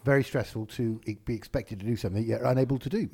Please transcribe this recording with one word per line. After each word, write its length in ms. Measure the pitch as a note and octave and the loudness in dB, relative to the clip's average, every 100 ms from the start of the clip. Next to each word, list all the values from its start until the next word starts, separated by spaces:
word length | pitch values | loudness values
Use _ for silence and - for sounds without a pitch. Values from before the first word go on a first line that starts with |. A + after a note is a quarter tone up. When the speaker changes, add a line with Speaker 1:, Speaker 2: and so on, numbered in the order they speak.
Speaker 1:
Very 200 | C3+ C#3 | 4 4
stressful 420 | C3 C3 G#2+ A2+ G#2+ | 4 -2 -2 -6 -6
to 340 | - A#2 A2+ - | -2 -2 -2 -6
e-, 100 | G#2 | -8
be 100 | - A2+ | -6 -6
expected 420 | - C#3 - G#2 | -4 -4 -4 -6
to 60 | G2+ | -2
do 100 | A2+ | -2
something 260 | G2+ G2 | 0 0
you're 220 | A2+ A2+ | 0 2
unable 340 | B2+ B2+ C3 C3 | 2 4 4 2
to 80 | C3 | 0
do 80 | G#3+ | -2
Speaker 2:
You're 100 | G#3 | -2